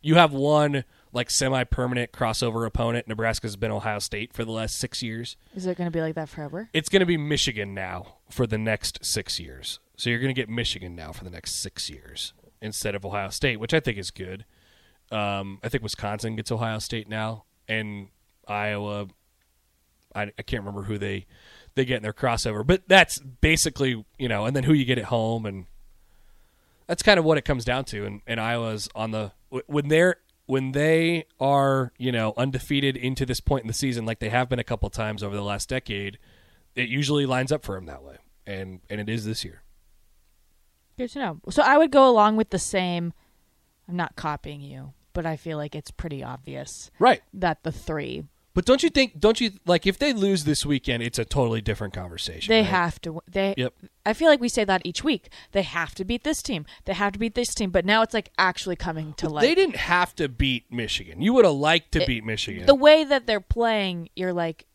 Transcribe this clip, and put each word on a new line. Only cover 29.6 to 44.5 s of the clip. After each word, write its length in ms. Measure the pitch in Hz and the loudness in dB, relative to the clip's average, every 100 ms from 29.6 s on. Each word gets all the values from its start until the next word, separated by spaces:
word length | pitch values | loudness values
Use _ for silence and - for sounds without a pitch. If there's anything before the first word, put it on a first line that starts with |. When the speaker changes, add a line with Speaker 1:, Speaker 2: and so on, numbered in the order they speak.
| - | -4
Speaker 1:
when 200 | 147 143 | -2 2
they're, 300 | 156 180 170 _ _ - | 4 4 2 _ _ -2
when 260 | 135 131 | -2 0
they 520 | 135 151 160 165 170 156 _ | 2 4 4 4 0 -6 _
are, 520 | 135 139 139 135 123 _ | 2 4 4 2 0 _
you 140 | 123 | -2
know, 220 | 120 110 107 | 0 0 0
undefeated 580 | 135 131 - 139 139 123 | -2 -2 -2 0 0 0
into 280 | 127 131 127 | -4 -2 -2
this 140 | 123 | -2
point 240 | - 139 | 0 -2
in 40 | 117 | -2
the 60 | |
season, 320 | 127 135 117 113 | -2 -2 -2 -4
like 140 | 113 | -4
they 100 | 110 | -2
have 200 | 120 127 | -2 0
been 100 | 123 | -2
a 40 | |
couple 260 | - 113 101 | -2 -4 -4
times 340 | - 107 107 | -4 -6 -4
over 120 | 101 101 | -6 -4
the 60 | |
last 260 | 101 101 - | -4 -6 -4
decade, 480 | 127 - 101 101 101 _ _ _ _ _ - | -6 -4 -8 -8 -12 _ _ _ _ _ -6
it 140 | 123 | -2
usually 360 | 131 143 147 135 | -2 0 0 2
lines 260 | 127 131 | 0 0
up 120 | 147 | -2
for 120 | - 95 | -4 -10
'em 80 | 90 | -10
that 180 | 69 | -16
way, 140 | 69 - _ _ - | -18 -20 _ _ -12
and, 360 | 98 95 92 _ | -10 -10 -14 _
and 100 | 104 | -8
it 80 | 104 | -4
is 160 | 113 107 | -4 -4
this 180 | 113 - | -6 -8
year. 180 | - - _ _ _ _ _ _ _ _ _ _ _ _ - | -14 -20 _ _ _ _ _ _ _ _ _ _ _ _ -8
Speaker 2:
Good 120 | 247 | -8
to 80 | 285 | -4
know. 200 | 226 156 - | -6 -6 -2
So 120 | 285 | 4
I 160 | 269 294 | 6 8
would 140 | 320 | 8
go 180 | 277 269 | 8 8
along 280 | 226 208 220 | 8 6 4
with 120 | 220 | 0
the 100 | 185 | -2
same, 540 | - 190 180 175 170 - _ _ _ _ _ _ - | -2 0 0 -2 -4 -8 _ _ _ _ _ _ -10
I'm 80 | 175 | -6
not 200 | 165 - | -6 -6
copying 460 | 160 147 147 | -6 -6 -10